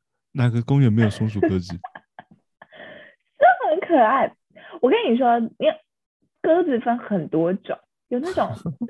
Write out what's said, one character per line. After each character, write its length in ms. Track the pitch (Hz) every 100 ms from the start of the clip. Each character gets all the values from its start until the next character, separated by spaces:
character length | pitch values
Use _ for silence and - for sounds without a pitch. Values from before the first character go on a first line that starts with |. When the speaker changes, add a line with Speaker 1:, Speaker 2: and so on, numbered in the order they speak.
| _ _ _
Speaker 1:
哪 160 | 139 120
个 140 | 120
公 180 | 117 139
园 120 | 127
没 100 | 107
有 80 | 107
松 180 | - 110
鼠、 120 | 101
鸽 180 | 104 95
子？ 180 | 90 85
Speaker 2:
<laughs> 60 | - - _ - - _ _ _ - - - - - _ _ -
这 320 | 679 698 392
很 100 | 330
可 180 | - 311
爱。 340 | 220 269 - - _ - - -
我 80 | 247
跟 80 | 440 370
你 60 | 233
说， 220 | 247 233 226 -
因 100 | 302
为 60 | - _ _ _ _ _ _
鸽 220 | 359 339
子 160 | 359 233
分 160 | 240 233
很 280 | - 196 147
多 240 | 160 170
种， 220 | 190 - - _ _ -
有 100 | 247
那 120 | 330
种 140 | 359 202 110 175 - 233